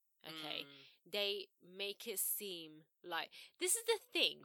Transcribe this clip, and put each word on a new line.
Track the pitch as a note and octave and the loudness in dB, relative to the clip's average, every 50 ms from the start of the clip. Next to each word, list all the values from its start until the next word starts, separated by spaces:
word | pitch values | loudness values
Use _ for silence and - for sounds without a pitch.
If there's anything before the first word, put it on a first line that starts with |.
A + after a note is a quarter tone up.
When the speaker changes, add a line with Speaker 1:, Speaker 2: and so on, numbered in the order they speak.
| _ _ _ _ - | _ _ _ _ -12
Speaker 1:
okay? | - D#3+ D#3+ D#3 D3 - - D3 | -10 -8 -6 -4 -4 -4 -4 -6
Speaker 2:
Mm. | C#3 C#3 C#3 C3+ - - _ - F3 | -8 -12 -18 -20 -20 -20 _ -8 -2
Speaker 1:
They | F3+ G#3 G3+ G3+ G3+ G3+ F#3 - _ _ - F3 F#3 F#3+ | 0 2 2 2 2 0 -4 -8 _ _ -20 -12 -8 -6
make | G3 G3+ G3+ - - | -4 -4 -6 -6 -6
it | A#3 G3 F#3+ | -4 0 0
seem | - - - - G#3 G3 F3+ E3+ D#3+ D#3 D#3 D#3 D#3 _ _ _ | 2 2 0 0 -2 -6 -6 -8 -10 -12 -16 -18 -20 _ _ _
like, | - F3+ E3+ D#3+ D3+ - - - - - _ - | -6 -2 -2 -2 -2 -2 -6 -14 -18 -16 _ 0
this | E4+ F4+ - | 2 4 4
is | A#4 A#4 | 4 4
the | - A#4 - - - | 4 2 2 0 0
thing, | - F4 - - D3+ D3+ | 4 4 6 4 4 0